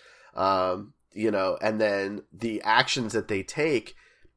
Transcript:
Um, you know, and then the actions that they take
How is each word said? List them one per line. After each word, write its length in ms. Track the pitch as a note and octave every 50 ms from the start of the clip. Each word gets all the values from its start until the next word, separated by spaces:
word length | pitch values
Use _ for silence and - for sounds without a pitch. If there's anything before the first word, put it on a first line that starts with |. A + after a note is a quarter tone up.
| - - - - - - -
Um, 600 | - F#2+ G2 F#2+ F#2 F#2 F#2 F2+ G2 G#2 - - _ _ _
you 180 | - G2+ G#2+ A2
know, 260 | G#2 F#2+ F#2+ F#2+ F2 -
and 180 | - A2 A2 G#2+
then 440 | G#2+ G#2 G2+ G2 G2 G2 G#2 G2 - _
the 280 | - F#2 A#2 A2+ G#2+ G#2
actions 500 | - G#2 A2 B2 - - - C3+ A#2 G#2+
that 160 | A2+ G#2+ F#2 -
they 160 | G#2+ F#2+ F#2+
take 500 | - - D3 D3+ D#3+ C#3 A2+ - - - - - _ _ _ - - _